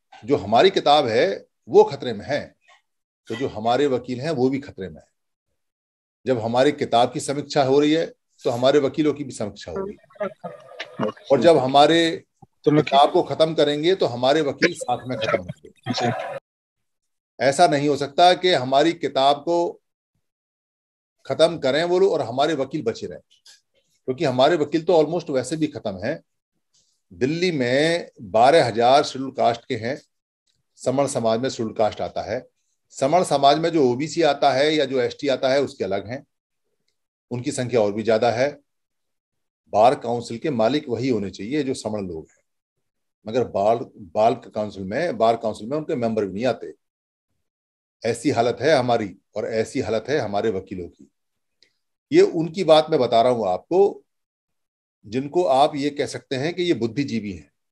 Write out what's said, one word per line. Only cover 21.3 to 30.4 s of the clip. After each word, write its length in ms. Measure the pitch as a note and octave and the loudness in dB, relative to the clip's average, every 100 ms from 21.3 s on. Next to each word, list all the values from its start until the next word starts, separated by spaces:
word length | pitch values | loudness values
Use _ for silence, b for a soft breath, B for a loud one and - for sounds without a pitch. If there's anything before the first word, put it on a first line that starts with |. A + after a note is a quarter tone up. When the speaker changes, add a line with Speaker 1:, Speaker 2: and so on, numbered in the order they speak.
| C3+ E3 E3 | 2 2 2
Speaker 1:
करें 240 | C3 C#3+ | -2 0
वो 160 | F3 F3+ | 0 2
लोग 120 | G3 | 2
और 100 | D#3+ | 0
हमारे 320 | A2+ B2+ D#3 | -2 -2 0
वकील 280 | D3 C3 D#3 | -2 -4 -4
बचे 260 | A2+ G#2+ F2+ | -6 -6 -10
रहें, 120 | D2 _ _ b b _ _ _ _ - | -14 _ _ b b _ _ _ _ -8
क्योंकि 200 | B2+ D3+ | -4 -2
हमारे 300 | B2+ C#3 E3+ | 2 2 2
वकील 280 | D3 E3 | 0 -2
तो 200 | D#3+ E3+ | 2 2
almost 260 | D3+ D#3+ - | 2 -2 -4
वैसे 280 | C3 B2 D#3+ | -6 -4 -4
भी 100 | D3 | -4
खत्म 380 | A2 G#2+ F#2+ A2+ | -4 -8 -6 -6
हैं। 160 | E3 - _ _ _ _ _ _ _ _ | -8 -12 _ _ _ _ _ _ _ _
दिल्ली 380 | F2 C3 E3 F#3 | -4 -2 0 -2
में 580 | D3+ B2 C3 D#3+ E3+ - - | 0 0 2 2 0 -6 -16
बारह 440 | G2+ A2 B2+ E3 A#2+ | -2 4 6 6 4
हजार 380 | G#2+ A#2+ C#3+ | 2 4 4
शेड्यूल 280 | C#3+ C3 C3+ | 2 -6 -8
कास्ट 340 | B2 A2+ A#2 - | -2 0 -2 -6
के 100 | A#2 | -8
हैं, 260 | A2+ D3+ _ _ _ _ | -6 -10 _ _ _ _